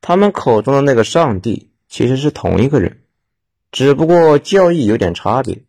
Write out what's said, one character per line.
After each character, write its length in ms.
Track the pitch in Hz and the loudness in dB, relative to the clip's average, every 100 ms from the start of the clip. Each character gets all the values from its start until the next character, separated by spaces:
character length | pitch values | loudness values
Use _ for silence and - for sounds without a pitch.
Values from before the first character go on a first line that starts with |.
| - | -2
他 120 | 180 | 0
们 160 | 202 | 0
口 280 | 202 - 110 | 0 -2 0
中 120 | 107 | 0
的 80 | 139 | 0
那 120 | 143 | 2
个 120 | 120 110 | 0 0
上 340 | 165 156 98 | 0 -2 -2
帝 320 | 113 - _ _ _ | -6 -8 _ _ _
其 220 | - 117 | -4 -2
实 80 | 131 | -2
是 120 | 147 | -4
同 320 | - 90 87 | -4 -2 0
一 60 | 127 | 0
个 140 | 147 | 0
人， 220 | 90 - _ _ _ _ _ _ _ | -2 -8 _ _ _ _ _ _ _
只 220 | - 135 | -2 0
不 120 | 143 160 | 2 2
过 320 | 175 160 147 | 4 4 2
教 320 | - 196 175 | 2 2 2
义 160 | 170 110 | 2 0
有 120 | 113 | 0
点 160 | 92 | -2
差 280 | 85 101 120 | -4 -4 -4
别。 220 | 135 - | -4 -10